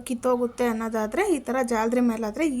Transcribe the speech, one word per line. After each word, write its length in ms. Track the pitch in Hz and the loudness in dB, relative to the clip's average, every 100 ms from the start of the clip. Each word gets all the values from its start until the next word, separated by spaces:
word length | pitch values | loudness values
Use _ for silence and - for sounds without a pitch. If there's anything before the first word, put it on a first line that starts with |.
| 240 | -2
ಕಿತ್ತೋಗುತ್ತೆ 560 | 240 254 247 240 240 240 | -2 0 2 0 0 -2
ಅನ್ನೋದಾದರೆ 520 | 220 226 226 214 220 415 302 | 0 -2 -2 -2 0 2 0
ಈ 20 | 240 | 0
ಥರ 80 | 254 247 | -2 0
ಜಾಲರಿ 300 | 233 226 247 247 | 0 2 2 2
ಮೇಲಾದರೆ 380 | 226 220 220 320 254 | 0 -2 0 0 0